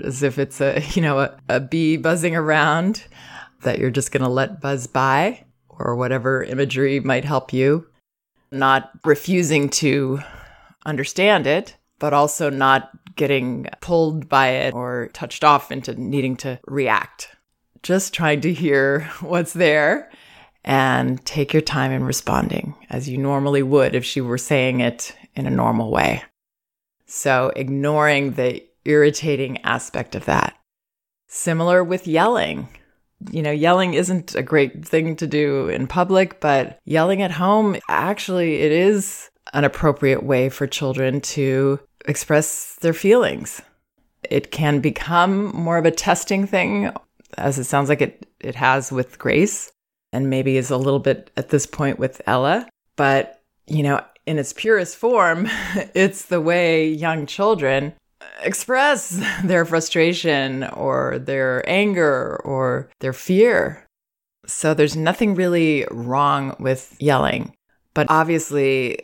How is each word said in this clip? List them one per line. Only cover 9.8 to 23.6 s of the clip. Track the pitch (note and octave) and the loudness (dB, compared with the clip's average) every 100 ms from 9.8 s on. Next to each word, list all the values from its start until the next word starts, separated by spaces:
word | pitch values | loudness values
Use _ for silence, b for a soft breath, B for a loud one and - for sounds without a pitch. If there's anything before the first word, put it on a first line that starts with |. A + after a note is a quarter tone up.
| D3+ C#3 C3 C#3 B B B B B B D3+ | 0 0 -2 -6 B B B B B B -8
understand | D3 C#3 - G3 G3 C3+ | -6 -6 0 4 4 2
it, | D#3+ A3+ - _ _ | 0 -2 -14 _ _
but | D3 | 0
also | C#3+ D3 - D3+ | 2 2 0 -2
not | C#3 C3+ C3+ - - - - | 2 4 4 2 -14 -16 -4
getting | C#3 C3+ B2 C3 - - | 0 0 -2 -6 -10 -12
pulled | - E3+ D#3+ D#3 D3 | -2 0 0 -2 0
by | C3+ C3 | 2 2
it | B2+ C3+ | 2 -2
or | A#2+ B2 B2 A#2 | -4 -6 -6 -8
touched | - A#2+ - | -10 -12 0
off | D3+ C#3+ - | 4 4 0
into | C3 C3 A#2+ | -10 -8 -8
needing | - C#3 C3 B2 | -4 -2 -2 -4
to | C3+ B2 - | -8 -10 -8
react. | C#3+ B2+ A2 - - - _ _ _ _ _ | -4 0 0 0 -10 -20 _ _ _ _ _
Just | - F#3 F#3+ | -2 -2 -2
trying | - D#3+ D3 | -2 0 0
to | D3+ | 0
hear | D3+ E3 C#3 C3+ C#3 | -2 2 2 2 0
<laughs> | D3+ - | -4 -12
what's | D#3+ F3 E3 | -4 -2 -2
there | E3+ E3+ D3+ D3+ C4+ - B B B B _ | 0 2 4 2 0 -4 B B B B _
and | - C3+ C3 B2+ B2+ C3 - | -2 2 2 2 0 -4 -6
take | D#3 C#3 | -4 0
your | D#3 | 0
time | D#3 C#3+ C3 | 0 -2 -2
in | C3 | -2
responding | C3 - - - - - - - - | -4 -4 -2 0 0 -4 -6 -12 -12
as | - C3+ | -10 -6
you | B2+ | -4
normally | C#3 C#3 C#3 C#3+ | -2 0 0 0